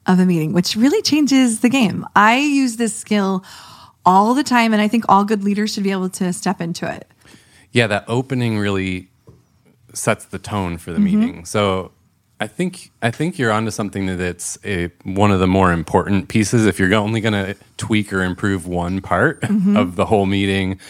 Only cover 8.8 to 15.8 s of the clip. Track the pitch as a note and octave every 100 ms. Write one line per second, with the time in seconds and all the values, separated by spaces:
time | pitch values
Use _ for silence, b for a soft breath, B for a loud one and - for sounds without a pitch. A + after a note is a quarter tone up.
8.8 | F#2+ F#2 F#2 _ - - _ _ _ _
9.8 | _ - - G#2+ - F#2+ - G#2 F2+ E2+
10.8 | - E2+ G#3 G#3 A#3 - E2+ G#3+ G3+ F#3+
11.8 | F2+ _ _ _ _ _ G#2+ - F3+ -
12.8 | - _ A#2 A#2 D#3+ F3 A#2 G#2+ A2 A2
13.8 | G2+ G2 F#2+ F2 F2+ F2 - - G2+ F#2
14.8 | F2 - - F#2+ G#2 F#2+ F#2 F#2+ F#2 E2+